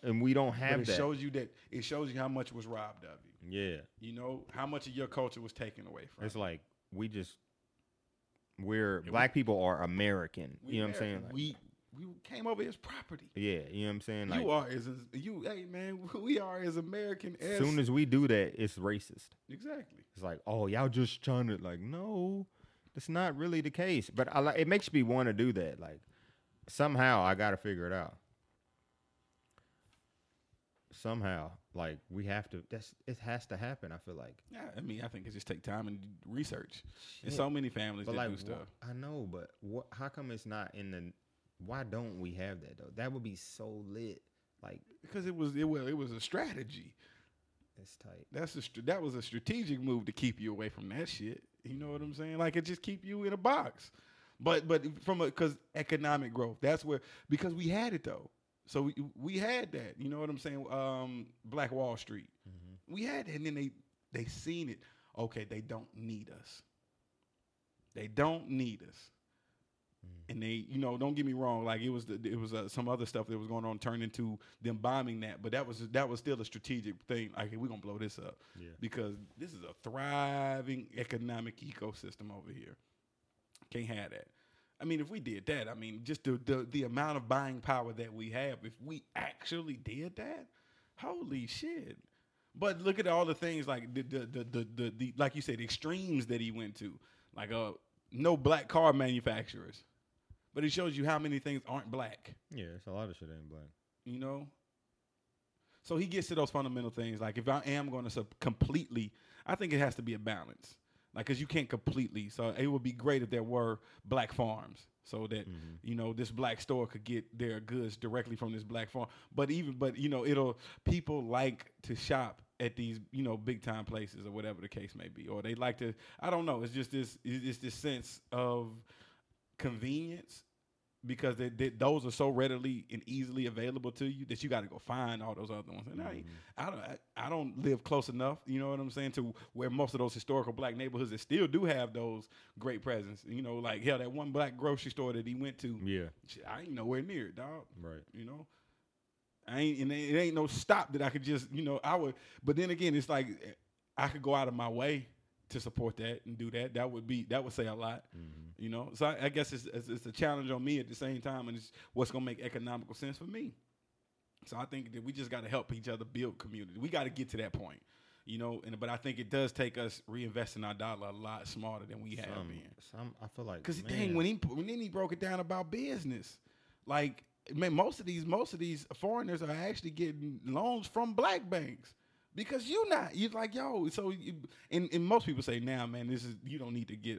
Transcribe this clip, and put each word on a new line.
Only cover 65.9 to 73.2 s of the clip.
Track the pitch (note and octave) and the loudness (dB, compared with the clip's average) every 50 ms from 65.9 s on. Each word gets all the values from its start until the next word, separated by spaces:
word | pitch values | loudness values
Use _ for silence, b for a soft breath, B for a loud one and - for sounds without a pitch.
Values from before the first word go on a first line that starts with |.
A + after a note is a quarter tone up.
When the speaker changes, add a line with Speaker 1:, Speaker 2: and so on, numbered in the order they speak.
| - | -14
Speaker 2:
need | A2 A2 A2+ A2+ G#2 G#2 - - - | -10 -8 -8 -8 -8 -10 -12 -16 -18
us. | - - - - - _ _ _ _ _ _ _ _ _ _ _ _ _ _ _ _ _ _ _ _ _ _ _ _ _ - | -18 -18 -20 -20 -20 _ _ _ _ _ _ _ _ _ _ _ _ _ _ _ _ _ _ _ _ _ _ _ _ _ -12
They | G#2+ G#2+ G#2+ | -10 -10 -4
don't | A2 B2 C#3+ D#3 E3 E3 - - | 2 4 4 4 4 2 -2 -2
need | C3+ C3 B2+ A#2+ G#2+ F#2 F2 | 0 0 0 0 -2 -6 -10
us. | - - - - - _ _ _ _ _ _ _ _ _ _ _ _ _ _ _ _ _ _ - | -16 -18 -20 -20 -20 _ _ _ _ _ _ _ _ _ _ _ _ _ _ _ _ _ _ -18
Speaker 1:
Mm. | F#2 F2+ F2 E2 D#2+ A2+ | -18 -16 -14 -10 -8 -6
Speaker 2:
And | A2 A2 | -2 -2
they, | A2 A2+ A2+ G#2+ - | 0 0 -2 -2 -2
you | C3+ C3+ | -2 0
know, | C3+ B2+ B2 A#2+ | 0 0 2 2
don't | C3+ C#3+ D3 | 2 2 2
get | D3 C#3+ | 2 2
me | C3+ B2+ | 2 2
wrong, | B2+ C3 B2 A#2+ A2+ A2+ | 2 2 2 4 2 2
like, | A2+ A2+ A2+ | 2 0 2
it | A2+ B2+ | 2 0
was | B2+ A#2+ A2+ | 0 0 -2
the, | A2+ G#2 G#2+ A2+ | -4 -4 -2 0
it | A2 A2 A#2 | 0 0 0
was, | A2+ A2 A2 | -2 -2 -2
uh, | A2 G2+ G2+ | -2 -2 -2
some | - C3+ B2 A#2+ | -2 0 2 2
other | B2+ A#2+ A#2+ | 2 2 0
stuff | G#2+ - A2+ | 0 0 -2